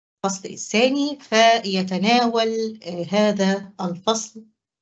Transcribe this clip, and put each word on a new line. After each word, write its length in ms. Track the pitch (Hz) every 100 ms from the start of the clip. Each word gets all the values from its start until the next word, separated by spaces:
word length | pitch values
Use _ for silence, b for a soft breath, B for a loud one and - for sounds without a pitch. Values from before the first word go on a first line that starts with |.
| _ _ 196
الفصل 240 | 190 -
الثاني، 680 | - - 208 262 285 285 285
فيتناول، 1600 | - 220 226 233 202 185 185 180 208 240 240 226 226 226 220 220
آه، 220 | 170 175 165
هذا 640 | 202 214 196 190 196 196 -
الفصل 640 | 180 170 - 220 - 226 - _ _ _